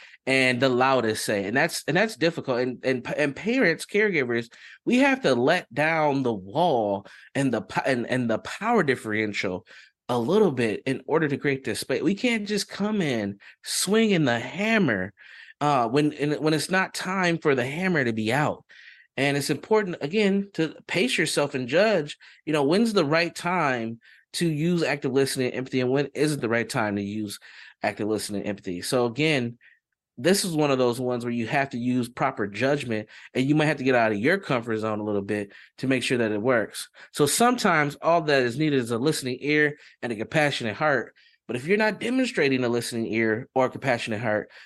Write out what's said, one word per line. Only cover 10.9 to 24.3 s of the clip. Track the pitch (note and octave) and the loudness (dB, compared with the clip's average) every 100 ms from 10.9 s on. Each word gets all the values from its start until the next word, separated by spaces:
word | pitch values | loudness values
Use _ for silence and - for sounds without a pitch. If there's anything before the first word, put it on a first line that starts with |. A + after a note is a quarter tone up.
| B2+ - | -6 -2
order | D3+ D3+ | 0 0
to | C3+ | -2
create | D3 C3+ | -2 -4
this | A#2+ G#2 | -4 -6
space. | - B2+ | -4 -2
We | D#3 | -2
can't | G3 B3 A3+ G3+ | 0 -2 -2 -2
just | G#3 - | -4 -6
come | - G#3 G#3+ | -4 -2 0
in | D#3 A#2 G2+ G2 - - | 0 -2 -4 -6 -16 -20
swinging | - - F3+ G#3+ A3 F#3 C#3 | -8 -4 0 2 4 4 2
the | A#2 | 0
hammer, | B2+ D3+ G#3+ A3+ D#3 G2+ F#2 - - - - - | -4 -6 0 2 2 0 -4 -10 -20 -20 -20 -2
uh, | D3 C#3 A2+ | 0 2 2
when, | C3+ D3 | 2 0
and | - D3 C3+ | 0 -2 0
when | D3+ | 0
it's | D#3 - | 0 0
not | F#3+ F#3 | 0 -2
time | - F#3 F#3+ F3+ E3 | -4 -4 0 0 0
for | D#3 B2+ | 2 2
the | A#2+ | 0
hammer | D3+ F#3+ D#3+ | -2 0 0
to | A#2+ | 0
be | A2+ G#2+ | 0 0
out. | C3 C#3 F2+ _ - - - _ - | 2 0 -2 _ -20 -20 -20 _ -2
And | C#3 C#3 | 0 0
it's | C#3 | -2
important, | - - G#3+ G3 E3 | -4 0 0 0 -6
again, | D3 G#3+ G3+ G3 G3+ | -4 0 2 2 -2
to | - D#3+ - - | -2 -4 -4 -4
pace | E3 B3 A#3 | -2 0 0
yourself | D#3 - C#3+ C3+ | 0 0 -2 -2
and | A#2+ | 0
judge, | D#3 A3 G3 D3 - - - - | 2 2 2 -2 -10 -20 -16 -2
you | |
know, | D3+ | 0
when's | C#3 F#3 A#3 | 2 4 2
the | G3+ C#3+ | 2 2
right | D#3+ E3+ | 2 0
time | - F3 F3+ D3 B2 A2+ A2+ _ - _ | -4 -4 0 0 0 -4 -8 _ -20 _